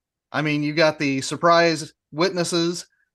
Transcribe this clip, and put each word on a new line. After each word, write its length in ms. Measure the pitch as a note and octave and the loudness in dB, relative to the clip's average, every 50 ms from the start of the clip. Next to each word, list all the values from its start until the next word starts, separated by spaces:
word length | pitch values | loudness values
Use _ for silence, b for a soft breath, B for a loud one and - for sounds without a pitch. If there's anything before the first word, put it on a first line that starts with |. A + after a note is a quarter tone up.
| _ _ _ _ _ _ | _ _ _ _ _ _
I 100 | - C#3 | -6 -4
mean, 200 | D3+ D3+ D3 D3 | -2 -2 -2 -2
you've 140 | D3 D3+ D3 | -2 -2 2
got 220 | E3 D#3+ D#3 D3+ - | 2 2 2 2 0
the 220 | D3+ C#3 C3+ C3+ | -2 -2 -2 -2
surprise 760 | C3 - D3+ C3+ F3 E3+ E3+ E3+ E3+ E3+ D#3+ C#3+ D#3+ - _ _ _ _ | -4 -6 -6 0 2 4 4 6 4 2 0 -2 -6 -12 _ _ _ _
witnesses, 760 | - D3 F3+ F#3+ F3 F3+ E3+ E3+ F3+ E3+ E3+ E3+ F3+ E3+ - _ _ _ _ _ _ | -4 -2 -2 -2 -2 -2 -4 -2 -2 -2 -2 -2 -4 -6 -10 _ _ _ _ _ _